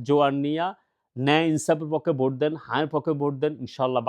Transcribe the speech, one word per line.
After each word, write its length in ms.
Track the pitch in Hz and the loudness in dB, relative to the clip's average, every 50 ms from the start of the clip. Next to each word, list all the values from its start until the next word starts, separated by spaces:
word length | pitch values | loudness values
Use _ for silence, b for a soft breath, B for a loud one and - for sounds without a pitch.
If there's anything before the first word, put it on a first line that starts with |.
| 120 117 | 0 2
জোয়ার 260 | 143 147 147 139 139 139 139 | 4 4 4 4 2 0 -2
নিয়া 220 | 143 151 160 170 185 - _ _ _ _ _ _ _ - 123 131 | -2 -2 -2 -4 -4 -6 _ _ _ _ _ _ _ -8 -2 2
ন্যায় 200 | 139 147 156 165 165 156 | 2 4 4 4 2 0
ইনসাফের 360 | 151 - - 165 156 160 151 160 | 0 2 0 0 0 0 -2 -4
পক্ষে 180 | 151 - 170 160 131 | -2 0 0 0 2
ভোট 140 | 131 135 135 127 | 2 0 0 0
দেন, 120 | 147 151 156 156 - | -2 -2 -2 -4 -8
হায়ের 240 | - 113 131 156 143 156 | -4 -2 -2 -2 -2 -2
পক্ষে 200 | 151 - 165 156 143 | -4 -2 -2 -2 0
ভোট 120 | 143 143 139 131 | -2 -2 -2 -2
দেন, 120 | 143 151 156 - 131 | -2 -4 -4 -4 -10
ইনশাআল্লাহ 400 | 117 - - 131 127 127 123 117 | -10 -6 -2 -2 0 0 0 -2